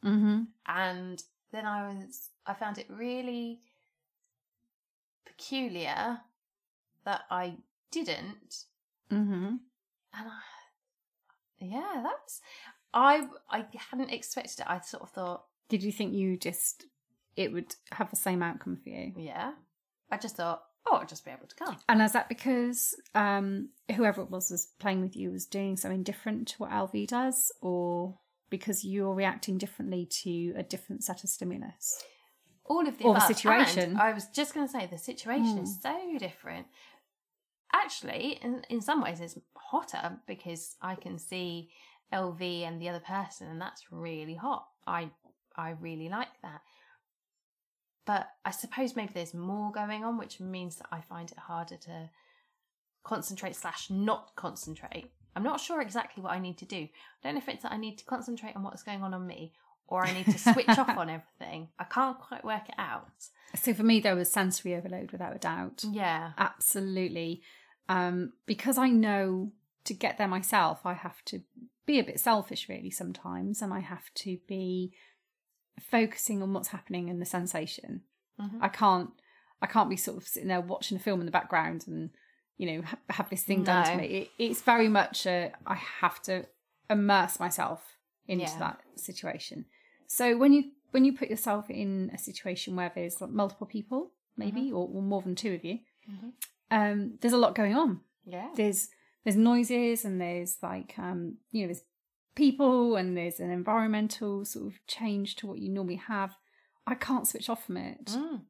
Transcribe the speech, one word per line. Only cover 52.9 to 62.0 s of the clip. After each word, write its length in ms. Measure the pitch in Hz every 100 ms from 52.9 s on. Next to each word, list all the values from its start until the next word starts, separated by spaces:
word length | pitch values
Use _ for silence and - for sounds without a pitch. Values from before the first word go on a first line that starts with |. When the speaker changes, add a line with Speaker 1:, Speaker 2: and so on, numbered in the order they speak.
| _
Speaker 2:
concentrate 540 | - - - 190 190 180
slash 320 | 180 - -
not 480 | 190 208 220 - -
concentrate. 720 | 180 - - 156 - - - _ _
I'm 80 | -
not 160 | 220 302
sure 220 | - 330
exactly 420 | 233 220 - -
what 100 | 185
I 60 | 185
need 200 | 185 170
to 80 | 185
do. 100 | 196
I 140 | 151 - - _
don't 120 | 269
know 40 | 294
if 80 | 262
it's 140 | -
that 100 | -
I 60 | 214
need 180 | 220 214
to 60 |
concentrate 520 | - 240 240 233 220 202
on 60 |
what's 200 | 196 -
going 200 | - 202
on 120 | 196
on 120 | 185 180
me 280 | 175 160 _ _ _ _
or 180 | 185
I 80 | 185
need 140 | 185 185
to 120 | -
switch 300 | - 247 233
off 200 | 226 262
Speaker 1:
<laughs> 100 | -
Speaker 2:
on 100 | 165
everything. 600 | 160 - _ - 160 160 -
I 60 |
can't 340 | - 247